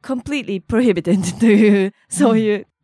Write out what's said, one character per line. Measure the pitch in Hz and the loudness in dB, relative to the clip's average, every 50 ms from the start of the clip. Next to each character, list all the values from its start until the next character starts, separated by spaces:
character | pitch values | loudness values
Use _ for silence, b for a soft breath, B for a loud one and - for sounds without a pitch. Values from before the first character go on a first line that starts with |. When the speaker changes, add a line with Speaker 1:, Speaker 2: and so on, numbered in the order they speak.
| _ | _
Speaker 1:
completely | - 269 247 - 277 294 285 240 - 202 190 - | -8 -8 -8 -6 -8 -8 -8 -6 -6 -8 -10 -8
prohibited | - 233 220 254 233 185 170 160 170 190 190 165 180 - - | -4 -2 0 2 2 0 0 0 -2 -2 -2 -2 -6 -4 0
と | 226 | 2
い | 226 208 208 214 208 202 202 190 | 4 4 4 4 4 4 2 0
う、 | 196 - _ _ | -4 -6 _ _
そ | _ - 175 190 233 226 | _ -2 0 2 2 2
う | 220 | 2
い | 220 214 208 | 0 0 -2
う、 | 196 | -4
Speaker 2:
う | |
ん。 | - _ _ _ | -6 _ _ _